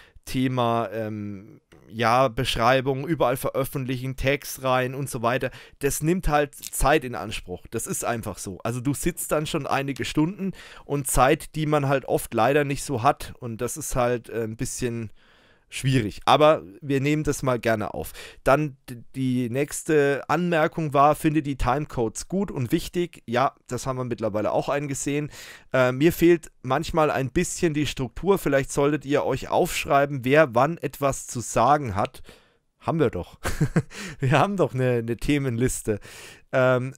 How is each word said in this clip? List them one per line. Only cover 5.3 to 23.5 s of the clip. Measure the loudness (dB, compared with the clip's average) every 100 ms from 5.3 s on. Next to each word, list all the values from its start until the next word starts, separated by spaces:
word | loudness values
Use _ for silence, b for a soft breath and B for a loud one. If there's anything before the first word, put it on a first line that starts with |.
| 0 -2 B B -4
das | -2 0
nimmt | 0 2 2
halt | 2 0 -4
Zeit | -10 0 4 4
in | 2
Anspruch. | -8 -8 -10 -10 -12 -8
Das | -8 -6
ist | -4
einfach | -2 -4 -4 -8
so. | -10 -8
Also | -6 -4
du | -2
sitzt | 0 -2 -4 -2
dann | -2 0
schon | -4 -2
einige | -2 -2 -6
Stunden | -4 0 0 0 -6 -6 B B
und | -6 -4 0
Zeit, | 4 4 4 -2
die | -4 0
man | 2 2
halt | 0 0
oft | -2 0
leider | 2 4 4
nicht | 2 -4
so | -4 0
hat | 2 2 -4 -12
und | -12 -6
das | -6 -6
ist | -4
halt, | 0 2 0 -4
äh, | -6
ein | -4 -4
bisschen... | -6 -4 -4 -4 -8 b b b b b b
Schwierig. | -4 0 2 0 -2 2
Aber | 6 6 6 0 -14
wir | -2 0
nehmen | 2 0
das | 0 -2
mal | 0 0
gerne | 0 0 -2
auf. | -6 -8 -10 B B
Dann | 2 2 2 -8 -18
d-, | -18 -14 -4
die | 0 0 0
nächste | -2 -4 -6 2 4 4 2 0
Anmerkung | 0 2 2 2 0 -2
war, | 4 4 4
finde | 2 0
die | -2 -2
Timecodes | 0 0 -2 -4 -4 -4 -6
gut | -4 -4
und | -4 0
wichtig. | 0 -2 -4 -4 -6 -4
Ja, | 0 0